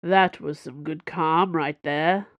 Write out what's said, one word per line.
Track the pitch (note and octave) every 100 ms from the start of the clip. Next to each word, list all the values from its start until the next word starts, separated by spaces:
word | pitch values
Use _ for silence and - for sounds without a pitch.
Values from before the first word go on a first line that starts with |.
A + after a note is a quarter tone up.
That | E3+ F#3+ F3+ -
was | D3 D3
some | - C3
good | D3 D#3
calm | - - D#3+ D#3+ F#3+
right | E3 C#3+ D3
there | D3 D3 D#3+ F#3+ G3+